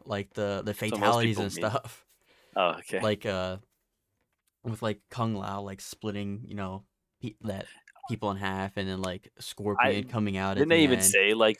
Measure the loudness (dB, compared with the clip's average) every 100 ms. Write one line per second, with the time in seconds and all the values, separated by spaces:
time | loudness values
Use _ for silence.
0 | -6 -6 -6 -4 -2 -2 -4 -4 -2 2
1 | 4 4 4 2 -2 -2 -2 -2 -6 -12
2 | _ _ _ _ _ 0 0 0 -4 -2
3 | 0 -2 -2 -2 -4 -6 -12 _ _ _
4 | _ _ _ _ _ _ -10 -4 -4 -4
5 | _ -4 -2 -2 -4 -6 -8 -10 -14 -10
6 | -6 -4 -6 -8 -10 -8 -8 -8 -14 _
7 | _ _ -12 -10 -8 -8 -10 -18 _ _
8 | -10 -4 -4 -2 -4 -4 -4 -4 -6 -4
9 | -6 -6 -12 -16 -14 -6 -2 2 2 2
10 | -2 -2 -2 0 -2 0 4 6 6 6
11 | 6 6 6 6 6 4